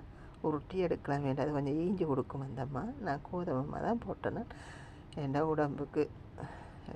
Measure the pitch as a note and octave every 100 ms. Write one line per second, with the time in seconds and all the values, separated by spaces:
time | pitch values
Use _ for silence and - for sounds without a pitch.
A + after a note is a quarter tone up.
0 | - - - - E3 D3+ - F#3 E3+ -
1 | - C#3+ C#3 C#3 C3+ C#3+ C#3 D3+ F3 F#3+
2 | D#3+ C3 A#2+ C#3 C3+ C3 C3 C3 G#3+ C#4+
3 | F#3+ C#3+ - F3+ F3 C3 C3+ - - A#3
4 | G3 - - D#3 A#3+ - - - - -
5 | - - C#3 C#3+ D#3 D#3 D3+ C#3 C#3+ -
6 | D3 - - - D3 - - - -